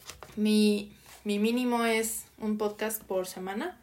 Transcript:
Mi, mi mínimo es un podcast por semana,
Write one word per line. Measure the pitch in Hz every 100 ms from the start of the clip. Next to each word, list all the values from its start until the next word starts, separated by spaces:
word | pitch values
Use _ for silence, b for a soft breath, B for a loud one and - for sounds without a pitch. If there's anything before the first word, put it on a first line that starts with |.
| - - - -
Mi, | 214 214 208 208 208 B B B
mi | 208 202
mínimo | 220 240 247 240
es | 233 220 226 - - -
un | 214 214
podcast | 208 208 214 214
por | - 190 185
semana, | 185 185 202 339 -